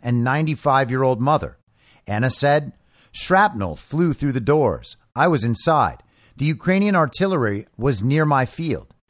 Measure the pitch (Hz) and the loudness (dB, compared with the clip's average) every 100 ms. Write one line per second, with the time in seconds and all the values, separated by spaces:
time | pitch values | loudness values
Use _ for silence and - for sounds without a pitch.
0 | 120 120 123 143 156 143 147 135 127 131 | -2 0 0 0 -2 -2 0 0 0 0
1 | 131 117 131 151 71 - _ _ _ _ | 0 0 0 0 -2 -12 _ _ _ _
2 | - 104 127 - 143 147 139 - _ _ | -8 -2 0 0 2 2 0 -12 _ _
3 | _ - - 185 208 113 92 76 - 147 | _ -12 0 2 2 0 -6 -8 -6 0
4 | 175 139 147 127 117 151 127 65 - - | 0 2 -2 -2 0 2 2 -2 -8 -20
5 | _ - 165 151 117 113 - 156 101 - | _ 0 2 2 0 0 0 2 0 -4
6 | _ _ _ - 147 143 175 190 208 190 | _ _ _ -6 -4 -2 0 0 2 2
7 | 147 - 196 180 113 101 - - 131 107 | 0 0 -2 0 0 -2 -8 -4 -2 0
8 | 117 151 151 139 127 - 165 80 - _ | 0 2 2 2 0 -4 -6 -6 -8 _
9 | _ | _